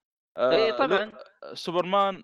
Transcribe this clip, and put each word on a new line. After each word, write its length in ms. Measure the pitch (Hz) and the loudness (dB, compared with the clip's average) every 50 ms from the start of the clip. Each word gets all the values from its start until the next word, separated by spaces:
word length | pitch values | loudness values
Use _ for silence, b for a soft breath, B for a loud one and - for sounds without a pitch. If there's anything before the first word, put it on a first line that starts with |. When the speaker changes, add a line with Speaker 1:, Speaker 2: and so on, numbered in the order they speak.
| _ _ _ _ _ _ _ | _ _ _ _ _ _ _
Speaker 1:
آه، 140 | - 120 127 | 0 2 2
Speaker 2:
إيه، 220 | 131 - - 226 | 4 2 2 2
طبعًا. 320 | 226 - 277 269 349 190 214 | 2 0 0 2 2 0 0
Speaker 1:
لو-، 500 | 220 - - - - _ _ - - - | -2 -8 -16 -20 -20 _ _ -18 -16 -14
سوبرمان 680 | - - - 165 175 175 175 190 202 196 196 190 170 | -10 -8 -4 -2 -2 0 2 2 2 2 2 0 -6